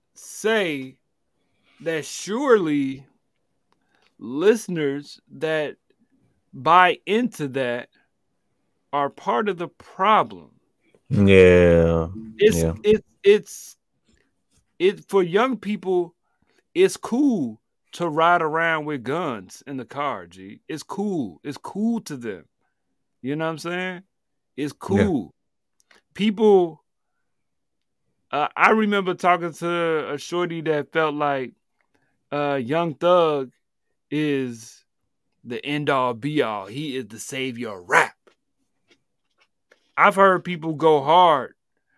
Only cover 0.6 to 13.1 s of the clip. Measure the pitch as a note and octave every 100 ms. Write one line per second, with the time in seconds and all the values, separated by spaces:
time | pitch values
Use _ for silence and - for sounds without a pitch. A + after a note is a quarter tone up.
0.6 | F3+ C#3+ C3 - _ _ _ _ _ _
1.6 | _ - D#3 D#3+ C3+ - F3 A3 C#4+ A3
2.6 | E3 D3 C3+ C3+ C#3 _ _ _ _ _
3.6 | _ _ _ _ _ _ A2 C3+ F#3+ A3+
4.6 | - E3+ C#3+ C#3+ C#3+ - _ C#3 D#3 D#3
5.6 | C#3+ - _ _ _ _ _ _ _ C#3
6.6 | C3 F3 F3+ - - G#3+ B3+ - C#3+ C3
7.6 | B2 A#2+ - _ _ _ _ _ _ _
8.6 | _ _ _ C#3+ C#3 - F#3+ A#3 G#3 F3
9.6 | E3+ _ - - G3 G#3 B2+ F#2 C2+ _
10.6 | _ _ _ _ - - G2 F#2+ F#2 F2+
11.6 | F2 E2+ E2 E2 E2+ G2+ - - G#3+ E3+
12.6 | - - G#3 G#3+ -